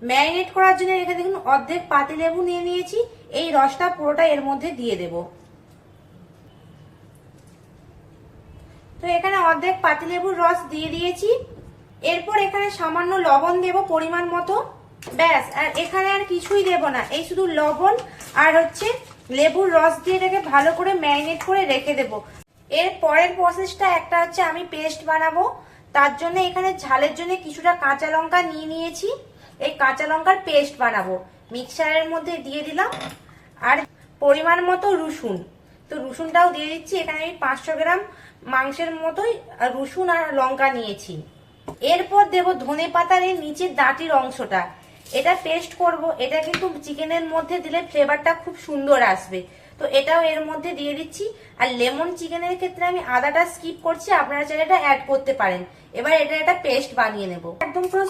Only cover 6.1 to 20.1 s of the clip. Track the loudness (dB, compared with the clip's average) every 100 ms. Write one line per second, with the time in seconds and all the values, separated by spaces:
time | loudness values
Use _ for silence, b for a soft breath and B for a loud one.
6.1 | -20 -20 -20 -20 -20 -20 -20 -20 -20 -20
7.1 | -20 -20 -20 -20 -20 -20 -20 -20 -20 -20
8.1 | -20 -20 -20 -20 -20 B B B -8 -2
9.1 | 0 2 2 4 2 0 0 0 0 -2
10.1 | -4 -2 2 2 2 -4 -8 -6 -4 -4
11.1 | -2 0 0 -2 -16 -20 -20 -20 -4 -2
12.1 | -2 0 0 2 0 -4 -2 -2 -2 0
13.1 | 2 4 6 4 2 2 0 2 0 0
14.1 | -2 -2 -2 0 -2 -4 -10 -20 -20 -6
15.1 | 2 4 2 0 -4 -4 -4 -2 -2 0
16.1 | 0 -2 -4 0 2 4 2 0 -2 -4
17.1 | -6 -4 -2 0 2 0 4 2 2 B
18.1 | B B 2 6 6 4 0 -4 -4 -10
19.1 | -20 -4 2 4 4 4 6 4 2 0